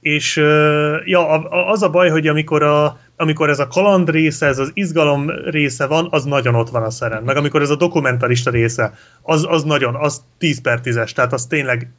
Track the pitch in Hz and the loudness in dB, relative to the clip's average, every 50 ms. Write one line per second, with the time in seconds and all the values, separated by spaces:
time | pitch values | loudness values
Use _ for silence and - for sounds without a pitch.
0 | _ 156 147 147 147 - - 156 151 151 151 151 151 151 147 151 151 151 151 165 | _ 0 -2 0 -2 -2 0 2 4 4 4 4 4 4 2 2 0 0 -2 -4
1 | - 180 185 180 170 151 156 156 160 156 175 180 180 185 214 214 208 180 151 180 | -2 0 2 2 2 2 0 0 0 -2 -4 -4 0 0 0 2 0 2 4 4
2 | 180 175 156 160 151 156 151 156 156 156 156 151 151 147 147 147 151 147 - - | 4 4 2 2 2 2 0 0 0 0 0 2 4 4 4 4 2 0 -2 -6
3 | _ _ _ _ 165 156 151 156 160 147 147 135 143 127 - 180 190 202 196 185 | _ _ _ _ -2 -2 0 0 2 0 2 0 -2 -2 0 2 2 4 4 4
4 | 180 165 156 160 160 156 151 - 156 143 135 127 135 143 160 - 202 170 160 165 | 2 2 2 2 2 0 0 0 0 0 0 0 -2 -4 -4 -6 -6 -2 0 0
5 | 156 147 143 143 139 151 - - - - 156 156 147 139 123 - 143 135 151 160 | 2 2 2 0 -2 -4 -6 -6 -8 -4 -2 0 -2 -2 -2 -4 -4 -2 0 -2
6 | 165 175 - 151 127 127 139 139 123 123 117 117 113 117 120 120 113 110 110 - | -2 0 -2 -2 -2 0 -2 0 0 2 2 0 0 0 -2 -4 -4 -4 -6 -6
7 | - 117 110 110 113 123 135 143 147 147 - 156 143 139 147 143 175 175 180 156 | -6 -6 -6 -6 -4 -2 -2 0 -2 0 0 0 0 0 0 0 0 0 0 0
8 | 139 131 123 120 123 123 123 120 - 127 120 120 117 113 113 - 113 104 - - | 0 0 0 0 0 0 0 0 0 -2 0 0 0 0 0 -2 -4 -4 -4 -10
9 | - _ _ _ _ - 160 156 151 160 170 160 143 151 151 143 131 120 123 143 | -20 _ _ _ _ -2 0 0 0 0 0 -2 0 0 0 0 0 -2 -2 -2
10 | 151 147 143 - _ _ _ _ - 160 143 123 123 131 120 117 123 127 117 117 | -2 -4 -4 -4 _ _ _ _ -2 -2 -2 -2 -2 -2 -2 -2 -2 -4 -2 -2
11 | 113 107 - - 127 120 131 127 - - - 151 143 131 123 120 123 123 - | -4 -4 -2 -2 -2 0 0 -4 -4 -4 -4 -4 -2 -2 -2 -4 -4 -10 -16